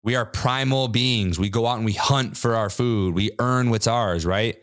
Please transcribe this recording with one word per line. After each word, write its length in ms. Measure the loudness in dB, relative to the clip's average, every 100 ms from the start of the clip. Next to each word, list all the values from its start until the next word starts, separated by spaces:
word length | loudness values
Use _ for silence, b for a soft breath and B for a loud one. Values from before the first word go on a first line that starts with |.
We 120 | -2 -2
are 80 |
primal 640 | -2 -2 -2 0 0 2 0
beings. 500 | 0 2 2 0 0
We 120 | 0
go 160 | 0 0
out 100 | 0
and 80 |
we 80 | -2
hunt 440 | -2 2 2 0 -2
for 200 | 0 0
our 140 | -2
food. 440 | -2 0 2 0
We 160 | 0 -2 -2
earn 300 | 0 2 2
what's 180 | 2 2
ours, 380 | 0 0 0
right? 320 | 0 0 0 -4